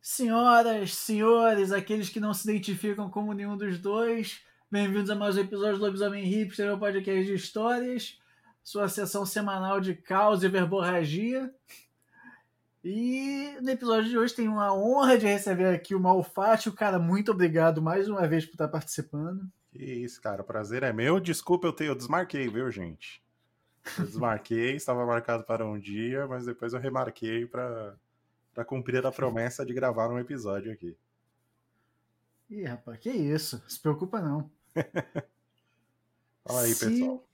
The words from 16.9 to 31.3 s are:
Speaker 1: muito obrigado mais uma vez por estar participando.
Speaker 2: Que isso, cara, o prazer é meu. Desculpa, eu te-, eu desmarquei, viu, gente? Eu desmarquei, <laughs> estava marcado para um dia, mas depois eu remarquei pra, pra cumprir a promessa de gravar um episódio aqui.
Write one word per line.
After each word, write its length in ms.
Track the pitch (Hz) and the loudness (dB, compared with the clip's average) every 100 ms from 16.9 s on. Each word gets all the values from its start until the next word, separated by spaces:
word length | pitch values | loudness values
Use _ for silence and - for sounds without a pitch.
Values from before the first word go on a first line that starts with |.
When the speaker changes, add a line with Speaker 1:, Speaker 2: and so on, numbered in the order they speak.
| 180 | 2
Speaker 1:
muito 340 | 170 190 208 | 2 2 2
obrigado 480 | 190 175 160 165 160 | 4 4 6 4 4
mais 260 | 156 180 202 | 2 2 0
uma 220 | 202 165 | 0 2
vez 160 | 160 | 2
por 120 | 160 - | 0 -4
estar 120 | 151 | -2
participando. 840 | 156 - - - 147 160 190 190 _ _ | -2 -6 -8 -6 -6 -6 -6 -10 _ _
Speaker 2:
Que 100 | 131 | -14
isso, 380 | 139 120 120 - | -10 -8 -8 -8
cara, 220 | 110 98 | -6 -6
o 20 | |
prazer 380 | 98 110 104 123 | -6 -6 -4 -2
é 100 | 131 | 0
meu. 260 | 110 120 190 | 2 2 2
Desculpa, 480 | 170 156 - 180 175 | 0 -4 0 0 0
eu 60 | |
te-, 120 | 160 | -2
eu 100 | 156 | -4
desmarquei, 520 | 127 123 165 175 143 127 | -4 -2 -2 -2 -4 -4
viu, 200 | 107 127 | -2 -4
gente? 540 | 98 85 78 - - _ _ _ _ _ _ - - | -6 -10 -12 -18 -20 _ _ _ _ _ _ -12 -6
Eu 60 | |
desmarquei, 680 | 160 110 120 107 - 113 120 | -6 -2 0 -2 -2 -2 0
<laughs> 40 | 143 | -2
estava 300 | - 123 120 | -2 -2 0
marcado 380 | 117 117 117 | -2 0 -4
para 220 | - 113 110 | -2 -4 -2
um 140 | 107 | -6
dia, 460 | 98 104 117 135 139 | -8 -6 -4 -4 -6
mas 180 | 127 | -6
depois 300 | 123 120 117 | -8 -6 -6
eu 40 | 123 | -4
remarquei 680 | 131 127 127 - 113 117 117 | -4 -2 -4 -6 -4 -4 -4
pra, 500 | 123 123 113 104 98 _ _ _ _ _ | -6 -6 -8 -12 -16 _ _ _ _ _
pra 120 | - | -10
cumprir 400 | 113 135 120 127 | -6 -6 -2 0
a 60 | 131 | 0
promessa 560 | - 131 113 120 - 131 | -2 -2 -2 -4 -4 -6
de 80 | |
gravar 360 | 123 127 113 117 | -2 0 0 -2
um 80 | 123 | -2
episódio 520 | 123 139 104 101 107 | -6 -8 -4 -4 -6
aqui. 260 | 110 87 85 _ _ _ | -10 -14 -14 _ _ _